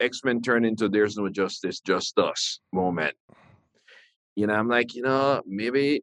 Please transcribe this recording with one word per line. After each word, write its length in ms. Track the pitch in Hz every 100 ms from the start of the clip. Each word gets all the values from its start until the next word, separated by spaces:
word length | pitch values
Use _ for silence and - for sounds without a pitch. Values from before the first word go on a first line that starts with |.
X-Men 400 | 123 - 131 120
turn 240 | 120 117 117
into 240 | 110 104
There's 260 | 104 104 104
No 120 | 98
Justice, 500 | 98 95 - 92 -
Just 380 | 95 90 - -
Us 400 | 80 - - - _
moment. 420 | 95 90 85 76 - _ - - - _ _ _ - _ _ _ -
You 120 | 104
know, 80 | 107
I'm 120 | 117
like, 280 | 120 120 120
you 80 |
know, 400 | 131 135 139 135 -
maybe, 560 | 98 117 135 139 147